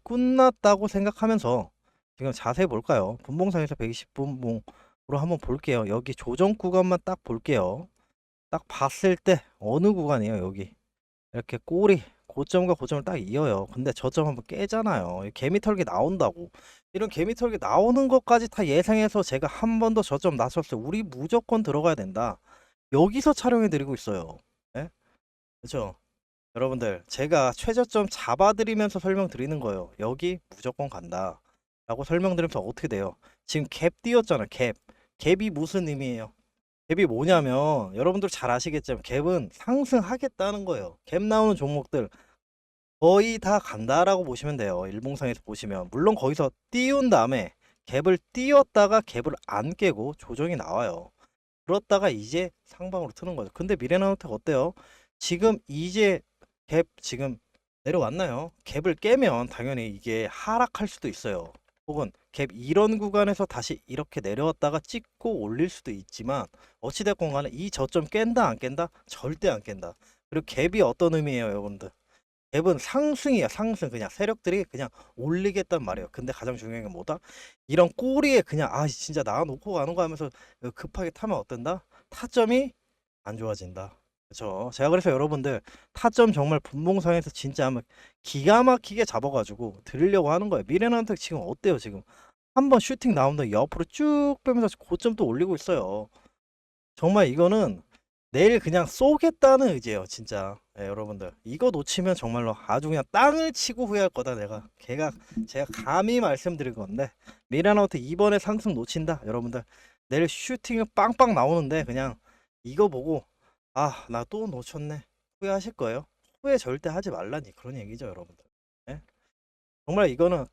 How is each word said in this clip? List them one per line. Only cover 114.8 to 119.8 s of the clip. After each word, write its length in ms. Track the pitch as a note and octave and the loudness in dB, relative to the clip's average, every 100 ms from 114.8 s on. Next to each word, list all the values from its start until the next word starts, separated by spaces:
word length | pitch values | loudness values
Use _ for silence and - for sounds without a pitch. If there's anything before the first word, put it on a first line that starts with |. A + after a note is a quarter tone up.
| D3 D3 - _ _ _ | -10 -10 -14 _ _ _
후회하실 340 | G3 G3 G3+ | -4 -4 -4
거예요. 320 | - A#2+ A#2 - _ _ _ | -6 -6 -6 -10 _ _ _
후회 160 | C#4 C4 | 0 0
절대 320 | B2 C#3 E3+ | 0 -6 -4
하지 200 | E3 G3+ | -6 -6
말라니 420 | F#2 G2 D3+ A2+ | -8 -8 -10 -12
그런 220 | _ B2 C3+ | _ -14 -14
얘기죠, 300 | G#2 A#2+ B2 | -14 -14 -14
여러분들. 360 | F2+ F2 _ _ _ _ _ - | -14 -18 _ _ _ _ _ -16
예? 120 | D3+ - _ _ _ _ _ _ _ | -16 -18 _ _ _ _ _ _ _